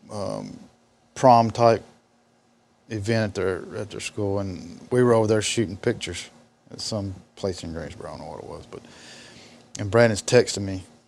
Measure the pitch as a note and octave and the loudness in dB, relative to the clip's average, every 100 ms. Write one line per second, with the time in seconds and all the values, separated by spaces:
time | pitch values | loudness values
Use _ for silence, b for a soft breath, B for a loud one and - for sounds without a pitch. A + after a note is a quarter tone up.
0 | - G#2 F#2+ G#1 G1+ - - _ _ _ | -14 -10 -8 -8 -12 -16 -20 _ _ _
1 | _ - C3 A#2+ A2+ A2+ A#2 A2 - _ | _ 2 8 8 6 4 4 4 -2 _
2 | _ _ _ _ _ _ _ _ _ A2 | _ _ _ _ _ _ _ _ _ -8
3 | G2+ A2+ G#2+ F#2+ F#2 F2+ - - G#2 G#2 | -2 0 0 -2 -2 -2 -6 -10 -10 -10
4 | - - G2+ G2 G2 F2 D#2+ - - B2 | -10 -6 -4 -2 -4 -8 -12 -18 -2 2
5 | B2 A#2 A2 A2 G2+ - G2 F#2+ - A2 | 4 4 4 2 0 -2 -4 -2 -4 -4
6 | - F2 - - _ _ _ A2+ - A2 | -8 -12 -14 -20 _ _ _ -14 -8 -6
7 | G2 F#2+ - - G2 F2+ E2 E2 D2 - | -8 -10 -18 -8 -6 -6 -10 -10 -12 -14
8 | D#2 D2 D2+ D#2 - D#2+ - - - B | -16 -14 -14 -14 -14 -16 -16 -20 -20 B
9 | B B B B B B B - G#2 A2+ | B B B B B B B -10 0 6
10 | A#2 G#2 - B2 G2+ - G2 F#2+ F2+ _ | 6 4 4 4 4 -2 -4 -6 -10 _